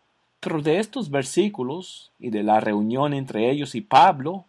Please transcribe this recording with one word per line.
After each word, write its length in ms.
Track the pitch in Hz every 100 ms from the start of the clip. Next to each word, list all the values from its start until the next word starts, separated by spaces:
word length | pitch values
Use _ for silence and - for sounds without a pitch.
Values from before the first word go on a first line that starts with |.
| _ _ _ _
Pero 220 | 175 165
de 180 | 147 170
estos 300 | 214 277 175
versículos 1000 | 139 135 - 208 202 127 165 180 - - _
y 100 | -
de 140 | 107
la 160 | 104 107
reunión 540 | 110 104 107 127 147
entre 360 | 143 135 107 117
ellos 260 | 143 139 120
y 60 |
Pablo, 640 | 104 131 175 151 135 190